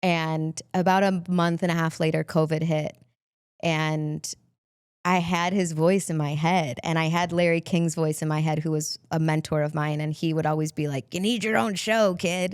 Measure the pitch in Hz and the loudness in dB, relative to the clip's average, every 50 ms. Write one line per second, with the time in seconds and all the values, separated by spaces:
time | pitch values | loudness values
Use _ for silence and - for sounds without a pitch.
0 | - 190 175 165 160 160 160 160 160 160 160 - - _ _ 185 180 180 185 190 | 2 2 2 2 0 -2 -2 -2 -2 -4 -6 -8 -12 _ _ 0 2 4 4 4
1 | 196 196 190 185 170 - 180 180 170 170 170 165 190 180 170 170 165 160 160 - | 4 2 0 0 -2 -2 0 2 2 2 2 0 0 -2 0 0 0 -2 -2 0
2 | 170 160 156 156 156 - - 170 156 151 160 156 160 165 160 151 151 - - - | -2 0 0 0 -2 0 2 2 2 2 0 -2 0 0 0 0 -2 -4 -8 -12
3 | - _ _ _ _ _ _ _ _ _ _ _ - 170 165 156 156 156 156 156 | -20 _ _ _ _ _ _ _ _ _ _ _ -2 -2 0 0 0 0 0 -2
4 | 151 151 151 156 - - - _ _ _ _ _ _ _ _ _ _ _ _ _ | -2 -4 -4 -6 -8 -10 -12 _ _ _ _ _ _ _ _ _ _ _ _ _
5 | _ 180 185 185 175 170 180 170 170 180 185 202 185 170 165 151 160 170 190 196 | _ 2 2 2 2 2 0 0 0 0 2 0 0 0 0 2 4 4 4 4
6 | 180 - 170 160 151 147 147 151 151 160 180 185 160 143 120 - - - 165 165 | 2 0 -2 -2 -2 -2 -2 0 2 2 2 2 0 0 -4 -6 -4 -2 0 0
7 | 160 156 160 170 175 180 170 170 175 170 165 170 165 - - 175 170 165 156 - | 2 2 2 0 0 0 0 2 2 4 2 2 0 0 0 0 2 0 0 0
8 | 160 156 156 - - 156 156 151 156 160 156 151 156 165 156 151 151 - - - | -2 -2 -2 -2 -2 -2 0 0 0 0 0 0 -2 -2 -2 -2 -2 -4 -8 -10
9 | _ _ - 165 160 160 156 156 156 - - 151 151 147 151 156 151 151 151 147 | _ _ -2 0 0 2 2 0 0 -2 -2 0 0 0 -2 -2 -2 -2 -2 -2
10 | 151 156 156 - - 165 160 160 156 156 156 156 156 151 - - 151 147 143 135 | -2 -4 -4 -2 -2 0 0 0 0 0 0 0 0 -4 -2 -4 -4 -2 -2 -4
11 | - _ - 180 185 208 247 233 190 220 220 220 226 226 202 175 - - 214 226 | -6 _ -6 -4 -2 0 0 0 -2 0 0 0 0 0 -2 -4 -2 0 2 4
12 | 220 202 180 175 - 180 170 185 180 185 | 4 4 2 0 -2 -2 -2 0 -2 -2